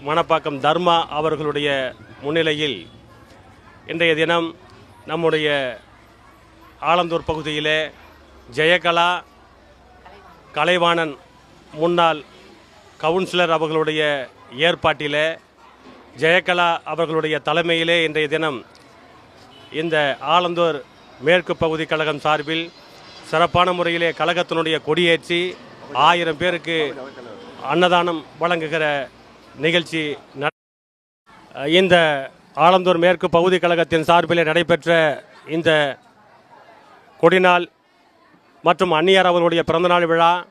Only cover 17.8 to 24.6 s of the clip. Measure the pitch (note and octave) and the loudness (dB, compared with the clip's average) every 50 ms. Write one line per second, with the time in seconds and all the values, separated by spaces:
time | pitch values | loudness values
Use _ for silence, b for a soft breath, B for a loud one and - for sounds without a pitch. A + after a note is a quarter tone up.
17.8 | E3 E3 E3+ E3+ E3 D#3 D3+ D#3 D#3 C#3+ C#3+ D#3 D#3+ D#3 C#3 A2+ - - - - | 0 0 0 0 0 0 0 -2 -2 -2 -2 -2 -2 -2 -4 -6 -10 -16 -20 -20
18.8 | - - - - - - - - - - - - - - - - - - - C#3+ | -20 -20 -20 -20 -20 -20 -20 -20 -20 -20 -20 -20 -20 -20 -20 -20 -20 -12 -8 -6
19.8 | D#3+ E3+ D#3+ D#3 D3 C#3 B2+ - C#3 C#3 D#3+ F3 F3+ F3 F3 E3+ F3 E3 D#3 C#3 | -4 0 0 0 2 0 -2 -4 -2 0 0 2 2 0 -2 0 0 0 -2 -4
20.8 | - - - - - - - - B2+ D3 F3 F3+ E3+ - F3 - E3 E3 D#3+ D#3 | -8 -14 -20 -20 -20 -20 -20 -6 0 2 2 2 2 -2 -4 -2 -2 -2 -2 -4
21.8 | D#3+ D3+ E3 D#3 D#3 D3+ D3+ C#3+ - D3+ D3+ D3+ D3 C#3+ D#3+ E3 E3 E3+ - - | -4 -4 -4 -2 -2 -2 -4 -2 0 -2 -2 0 -2 -4 -6 -6 -6 -8 -14 -20
22.8 | - - - - - - - - - - - D#3+ E3+ E3 - F3 F3+ F#3 F3+ F3+ | -20 -20 -20 -20 -20 -20 -20 -20 -12 -4 0 0 0 2 2 0 2 2 0 -2
23.8 | F3 E3+ E3+ E3+ E3+ E3 D3+ - D3+ E3 F3 E3+ F3 - F3+ E3 | -2 -2 -2 0 -2 -2 -2 -2 -2 -2 0 -2 -2 -2 -2 -2